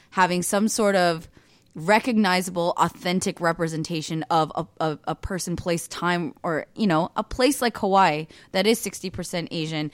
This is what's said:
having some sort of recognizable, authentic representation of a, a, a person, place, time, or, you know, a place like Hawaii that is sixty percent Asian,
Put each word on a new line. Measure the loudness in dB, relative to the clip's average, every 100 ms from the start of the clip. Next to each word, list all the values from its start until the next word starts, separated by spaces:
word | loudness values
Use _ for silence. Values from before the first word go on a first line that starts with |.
| _
having | 2 2 2
some | 0 0 0
sort | 2 2 4
of | 2 0 -8 _ _ _ _
recognizable, | -6 2 2 2 2 2 2 0 -2 -2 2
authentic | 0 0 -2 -2 -2 0
representation | 0 0 -2 -4 -4 -6 -4 -6 0
of | 2 2 -2
a, | -6 -4
a, | -4 -2 -6
a | -8
person, | -6 -6 -6 -4
place, | -2 -4 -4
time, | -4 -2 0 -2 -6
or, | -4 -4 -6 -2
you | 2
know, | 2 0 -4
a |
place | -6 2 2 2
like | -2 0
Hawaii | 2 6 6 2 -6 -14 -4
that | 2 2
is | 2
sixty | -2 -8 -10
percent | -8 -6 -6 -6
Asian, | -4 -4 -4 -6